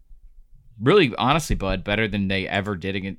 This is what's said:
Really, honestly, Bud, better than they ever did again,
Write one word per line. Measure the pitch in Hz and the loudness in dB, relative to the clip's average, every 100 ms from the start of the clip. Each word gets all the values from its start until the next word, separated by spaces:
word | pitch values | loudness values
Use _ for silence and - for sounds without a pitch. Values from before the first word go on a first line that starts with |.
| - - - - - - - - | -20 -20 -20 -20 -20 -20 -20 -8
Really, | 120 202 139 - | 2 4 4 2
honestly, | 113 131 - 85 | 2 2 0 0
Bud, | 98 92 | 0 -2
better | 92 104 110 | 0 0 0
than | 104 95 | 0 2
they | 95 92 | 0 0
ever | 98 101 95 | -2 -2 -2
did | 95 98 | -2 -4
again, | 95 | -4